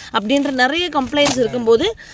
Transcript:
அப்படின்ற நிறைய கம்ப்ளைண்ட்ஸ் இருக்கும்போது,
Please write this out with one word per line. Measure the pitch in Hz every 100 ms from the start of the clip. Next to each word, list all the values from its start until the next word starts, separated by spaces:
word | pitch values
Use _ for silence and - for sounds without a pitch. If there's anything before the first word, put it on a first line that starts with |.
| -
அப்படின்ற | 170 202 277 285
நிறைய | 262 254 320 349
கம்ப்ளைண்ட்ஸ் | 294 254 294 285 254
இருக்கும்போது, | 220 247 226 226 370 453 -